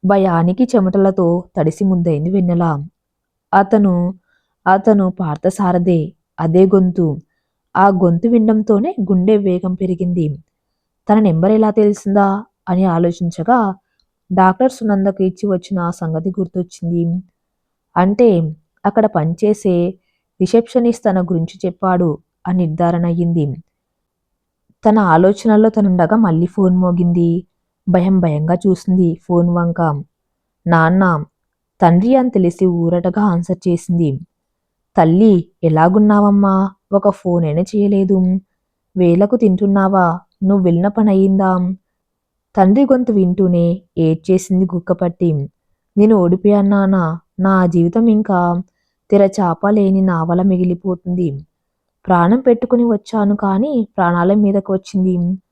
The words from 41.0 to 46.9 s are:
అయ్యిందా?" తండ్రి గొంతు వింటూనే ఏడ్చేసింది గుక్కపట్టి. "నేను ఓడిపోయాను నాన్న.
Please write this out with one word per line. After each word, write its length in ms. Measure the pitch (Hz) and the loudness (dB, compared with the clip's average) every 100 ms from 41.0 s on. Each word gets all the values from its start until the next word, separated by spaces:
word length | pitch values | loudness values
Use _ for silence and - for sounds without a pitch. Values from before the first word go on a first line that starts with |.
| 214 | 0
అయ్యిందా?" 640 | 190 196 190 190 185 180 190 _ _ _ _ _ _ _ - | 2 2 2 0 0 -4 -6 _ _ _ _ _ _ _ 0
తండ్రి 280 | 190 214 | 2 4
గొంతు 280 | 277 262 247 | 2 0 0
వింటూనే 680 | 208 185 180 185 175 170 185 _ - | 0 0 0 0 2 0 -2 _ -2
ఏడ్చేసింది 640 | 160 160 - 185 - 185 | -2 -2 -2 -2 0 -2
గుక్కపట్టి. 680 | 185 180 175 175 180 170 175 151 139 _ _ _ _ - | 0 -4 -4 -4 -4 -2 -2 -2 -6 _ _ _ _ 0
"నేను 180 | 214 220 | 2 4
ఓడిపోయాను 520 | 175 185 202 208 196 | 2 0 2 2 2
నాన్న. 500 | 202 196 | 0 0